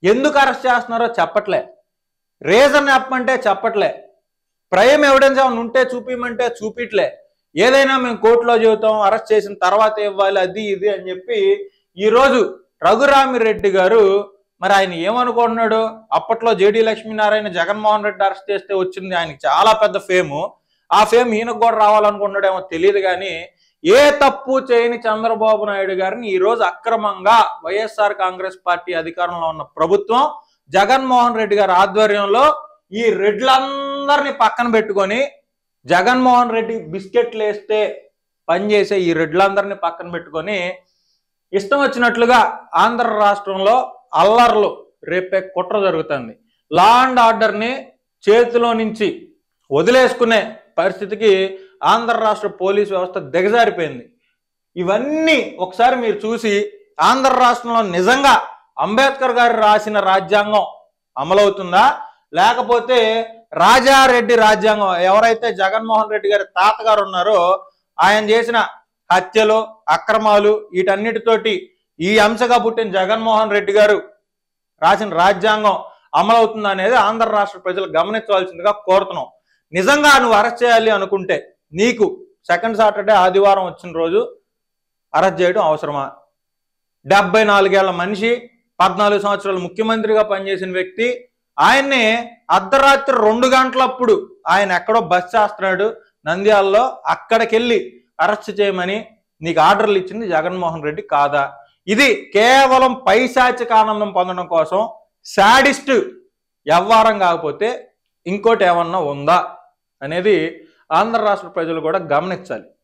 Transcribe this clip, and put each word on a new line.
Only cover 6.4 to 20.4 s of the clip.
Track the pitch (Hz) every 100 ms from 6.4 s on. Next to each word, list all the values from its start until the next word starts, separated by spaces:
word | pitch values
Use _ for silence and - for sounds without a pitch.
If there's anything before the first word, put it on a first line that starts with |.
| 240 233
చూపిట్లే. | 214 220 240 208 151 - _ _ _ 147 220
ఏదైనా | 269 269 269 254
మేము | 226 214
కోర్టులో | 240 233 233 226
చెబుతాం, | 214 220 214 196
అరెస్ట్ | 220 220
చేసిన | 214 202 202 180
తర్వాత | 202 220 214 208
ఇవ్వాలి, | 196 196 196 185
అది | 180 214 196
ఇది | 202 196
అని | 185
చెప్పి | 185 - 226 196 202 202 _ _ - 208
ఈరోజు | 233 269 254 196 - _ _ 160
రఘురామిరెడ్డి | 220 277 277 269 254 220 196 202 190
గారు, | 185 220 202 196 202 _ _ _
మరి | 185 196
ఆయన | 196 170 175
ఏమనుకుంటున్నాడు? | 240 247 226 233 226 226 220 220 220 _ 151
అప్పట్లో | - 226 226 208
జేడీ | 196 214 220
లక్ష్మీనారాయణ | 220 220 220 214 214 208 175
జగన్మోహన్ | 170 208 214 214 208
రెడ్డి | 190 196
అరెస్ట్ | 196 - 196
చేస్తే | - 196 185
వచ్చింది | 185 185 180
ఆయనకి | 165 143 143
చాలా | 151 208 214
పెద్ద | 214 190 -
ఫేమ్, | 185 165 143